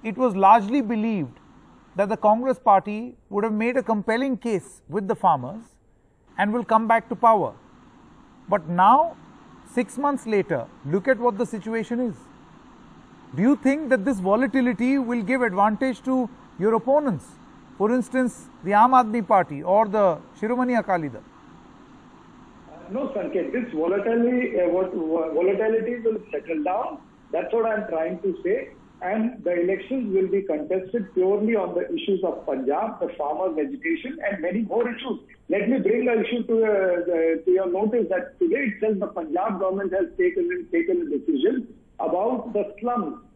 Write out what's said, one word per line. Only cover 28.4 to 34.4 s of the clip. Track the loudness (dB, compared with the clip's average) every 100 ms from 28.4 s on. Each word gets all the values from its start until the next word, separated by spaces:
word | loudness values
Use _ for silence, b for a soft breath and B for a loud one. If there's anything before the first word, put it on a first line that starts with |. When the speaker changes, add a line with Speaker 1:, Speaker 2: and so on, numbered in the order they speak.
Speaker 2:
say. | -2 -2 -4 -16 -20 -10
And | -4 -2 -2 -2
the | -2 0
elections | 0 -2 -4 -6 0 0
will | 2
be | 0
contested | -2 -4 -2 -4 -2 -6 -4
purely | 0 2 2 0 0
on | -2 -4
the | -4
issues | -6 -2 -2
of | -2 -6 -6
Punjab, | -4 -2 -2 -2 -4
the | -8 -4
farmers' | -6 -2 -2 -2
agitation, | -4 -4 -4 -4 -6 -6 -6
and | -4